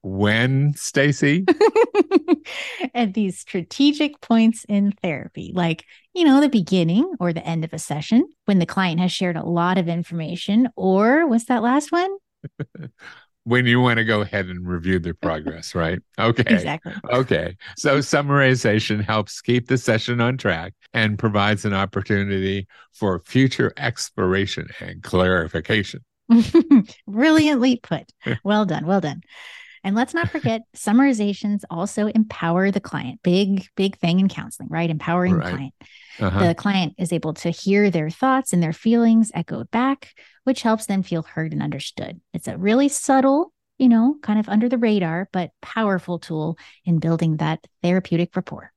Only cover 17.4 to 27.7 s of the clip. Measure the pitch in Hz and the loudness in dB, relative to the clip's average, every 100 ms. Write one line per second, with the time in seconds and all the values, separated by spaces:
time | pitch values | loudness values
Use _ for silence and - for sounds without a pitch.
17.4 | 87 92 - - 147 139 127 147 143 143 | -4 -10 -18 -4 0 0 2 0 2 4
18.4 | 131 127 113 110 - 104 101 110 104 - | 4 4 2 0 0 -4 0 -2 -4 -8
19.4 | - 123 120 127 - 110 - 120 117 131 | -2 -2 0 -2 0 -2 0 -2 0 0
20.4 | 104 90 92 - _ 120 110 104 117 104 | -2 -2 -6 -16 _ -2 0 0 0 2
21.4 | 101 104 107 98 98 98 98 101 98 95 | 2 0 -2 -2 -2 -4 -2 -2 0 -2
22.4 | 95 98 95 - _ - 104 87 - 127 | -2 -4 -8 -20 _ -4 -2 -2 -2 2
23.4 | 135 - 117 - 120 - - - 92 95 | 2 2 -2 -2 -8 -6 -10 -4 0 0
24.4 | 98 - 82 - 87 90 - 92 92 90 | -2 -6 -10 -14 -14 -14 -4 0 2 0
25.4 | 82 - - 110 98 - _ _ - 233 | -2 -6 -2 -2 -2 -12 _ _ 4 4
26.4 | 220 330 330 269 196 - - 208 311 311 | 6 2 6 4 4 -12 -8 0 4 4
27.4 | 302 277 254 | 4 2 2